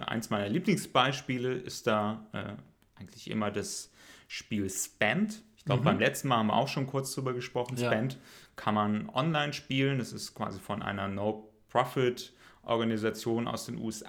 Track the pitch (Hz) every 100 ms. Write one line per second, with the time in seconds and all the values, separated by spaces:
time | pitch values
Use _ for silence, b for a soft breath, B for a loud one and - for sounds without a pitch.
0 | - 113 - 107 101 156 208 175 - 135
1 | 131 135 - 123 127 131 - - 117 107
2 | 104 110 - 104 104 101 - _ _ -
3 | 98 - - 110 104 104 98 - - B
4 | B B B - - 107 95 - - -
5 | 107 151 214 - - _ - 123 110 -
6 | 127 - 135 117 107 113 139 147 135 135
7 | 135 - 131 123 - 123 123 123 120 110
8 | 135 - B B B - 110 107 104 107
9 | 110 127 160 151 147 139 - 135 135 135
10 | 110 - - - - 98 - 101 - 98
11 | 98 98 107 107 - - _ 120 127 139
12 | 123 123 - - - - - 117 113 110
13 | 110 107 117 113 117 117 - 113 113 -